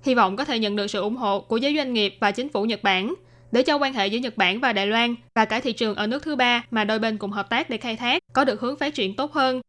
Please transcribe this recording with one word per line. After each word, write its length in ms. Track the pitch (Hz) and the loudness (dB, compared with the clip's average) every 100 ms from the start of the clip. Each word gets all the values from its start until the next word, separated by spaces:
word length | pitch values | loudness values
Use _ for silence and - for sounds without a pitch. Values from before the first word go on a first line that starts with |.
hy 120 | - | 2
vọng 220 | 247 196 196 | 4 4 2
có 80 | |
thể 140 | 285 233 | -4 -2
nhận 180 | 214 208 | 0 -2
được 100 | 202 | -2
sự 140 | 208 | -2
ủng 160 | 202 247 | -2 -2
hộ 240 | 226 196 | 0 -2
của 160 | - 226 | 0 0
giới 200 | 277 302 | 0 0
doanh 160 | 269 | 0
nghiệp 240 | 233 202 - | 0 0 0
và 100 | 208 | 0
chính 180 | 202 269 | 0 -4
phủ 160 | 214 | -2
Nhật 180 | 220 208 | -2 0
Bản, 320 | 196 185 202 370 - - - | 2 2 0 -6 -12 -20 -2
để 100 | 226 | 2
cho 140 | 262 294 | 2 2
quan 160 | 277 | 0
hệ 140 | 262 196 | 0 0
giữa 120 | 220 | 0
Nhật 180 | 254 220 | -4 0
Bản 240 | 180 202 | 0 2
và 120 | 262 | 0
Đài 140 | 208 202 | 2 2
Loan 280 | 220 240 240 - | 2 0 -2 -4
và 100 | - | 0
cả 160 | 220 220 | 2 2
thị 120 | 254 | -2
trường 220 | 220 226 | -2 -2
ở 120 | 208 214 | -2 -2
nước 160 | 262 | -4
thứ 140 | 311 285 | -4 2
ba 280 | 247 240 240 | 2 2 0
mà 140 | 220 | -2
đôi 140 | 208 220 | 0 0
bên 180 | 220 220 | 0 -2
cùng 140 | 202 | -4
hợp 200 | 202 196 | -6 -2
tác 200 | 233 - | -2 -2
để 60 | 226 | -6
khai 200 | 247 226 | -6 -4
thác 260 | 240 294 _ | -2 -2 _
có 120 | - | 0
được 160 | 269 208 | 2 0
hướng 160 | 247 285 | -4 -4
phát 180 | 285 | -4
triển 220 | 294 190 202 | -2 -4 -2
tốt 160 | 294 | -4
hơn. 280 | 302 262 254 | 0 0 0